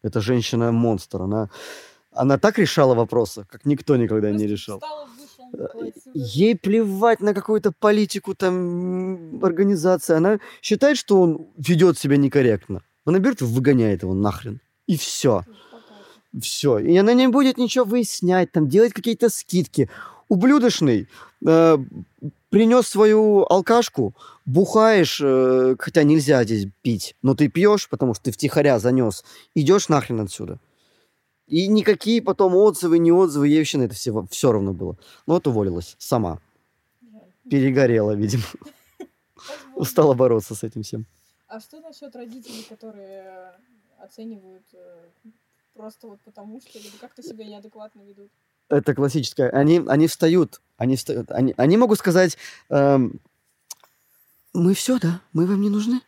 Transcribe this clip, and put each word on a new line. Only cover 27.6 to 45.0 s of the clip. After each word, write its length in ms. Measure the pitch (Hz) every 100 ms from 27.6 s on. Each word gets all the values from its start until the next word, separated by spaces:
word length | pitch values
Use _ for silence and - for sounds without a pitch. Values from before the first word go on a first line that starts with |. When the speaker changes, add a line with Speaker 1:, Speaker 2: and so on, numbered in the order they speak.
| 208 208 -
Speaker 1:
потому 240 | - 127 110
что 80 | 127
ты 60 |
втихаря 480 | - 147 156 147 120
занес, 440 | 120 131 113 - _ - _ -
идешь 340 | 143 196 -
нахрен 300 | 151 - 117
отсюда. 380 | 101 - 107 90 _ _ _ _ _ _ _ _ _
И 200 | 156 196
никакие 520 | 214 202 196 208 233
потом 340 | 190 185 190 180
отзывы, 440 | 208 165 175 170
не 120 | 165
отзывы, 360 | 175 185 147 147
ей 100 | 151
вообще 180 | 147 147
на 40 | 117
это 100 | 104
все, 300 | 127 107 98
все 200 | - 135
равно 220 | 107 98
было. 240 | 87 90 - _ - -
Ну 60 | 175
вот 120 | 156
уволилась 480 | 110 98 87 87 -
сама. 400 | - 120 92 78 _ _ _ _ _ _
Speaker 2:
Жаль. 200 | 240 220 _ _ 254
Speaker 1:
Перегорела, 600 | 139 135 131 131 113 107 104
видимо. 280 | 104 120
Speaker 2:
<laughs> 920 | 107 - 294 _ _ _ - _ _ _
Возможно. 460 | - - - -
Speaker 1:
Устала 320 | 147 - 151 123
бороться 400 | 127 113 - 110
с 80 |
этим 180 | 113 113
всем. 220 | 104 110 110 _ _ _ _
Speaker 2:
А 120 | 220
что 200 | _ 311
насчет 340 | 320 - 285 247
родителей, 500 | 240 254 240 226 -
которые 840 | 214 220 202 190 196 190 185 185 180 _ _ _ _
оценивают, 600 | 190 - 226 208 185 185 _
э, 40 | 185 180 175